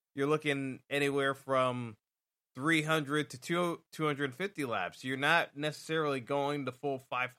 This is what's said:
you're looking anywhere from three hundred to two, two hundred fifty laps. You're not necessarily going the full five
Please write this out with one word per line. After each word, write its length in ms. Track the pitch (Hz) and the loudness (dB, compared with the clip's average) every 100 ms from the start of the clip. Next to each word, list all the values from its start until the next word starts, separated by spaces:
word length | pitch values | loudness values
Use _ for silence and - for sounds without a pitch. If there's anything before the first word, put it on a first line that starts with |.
| _ | _
you're 120 | 139 139 | -2 2
looking 540 | 151 147 139 135 127 - | 2 2 0 -2 -8 -4
anywhere 420 | 143 143 139 139 | 0 2 2 0
from 640 | 135 - 131 127 123 120 110 _ _ _ _ _ | 0 0 2 2 0 -6 -10 _ _ _ _ _
three 280 | 127 147 160 | -4 2 2
hundred 480 | 156 160 135 151 143 | 4 2 2 -2 -2
to 100 | 127 | -6
two, 400 | - 175 175 165 _ | -2 0 0 -2 _
two 140 | - | -4
hundred 300 | 156 139 143 | -2 0 -2
fifty 320 | 123 196 160 127 | -4 -6 -4 -2
laps. 380 | 104 87 - | -2 -2 -4
You're 120 | 131 135 | -6 0
not 400 | 147 170 - 139 | 4 4 2 -2
necessarily 640 | 151 143 - 160 151 139 | -4 -4 -4 -2 0 -2
going 460 | 147 143 143 147 127 | -2 0 0 -2 -4
the 60 | |
full 260 | 123 143 135 | -4 -4 -4
five 320 | - 127 127 | -4 -4 -4